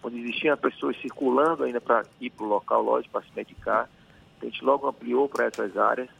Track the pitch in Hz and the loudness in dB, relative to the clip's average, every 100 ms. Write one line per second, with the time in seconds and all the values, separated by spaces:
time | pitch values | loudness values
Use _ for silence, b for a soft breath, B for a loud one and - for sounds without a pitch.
0 | 120 120 120 - 151 143 - - 139 123 | -8 -8 -6 -2 0 2 0 -2 -6 -6
1 | 131 - 135 127 156 160 131 120 - 117 | -10 -2 2 4 4 2 -2 -4 2 0
2 | - _ 123 - 107 101 - 110 110 123 | 0 _ -12 -8 -2 -2 2 2 4 0
3 | 123 - - 113 110 - 101 107 117 b | 0 -8 -8 -12 -12 -10 0 0 0 b
4 | b b b _ 120 - 127 139 139 - | b b b _ -10 -4 0 2 0 -6
5 | 117 123 143 127 117 - 107 95 107 117 | 0 2 2 0 -2 0 -4 2 2 2
6 | 127 | -4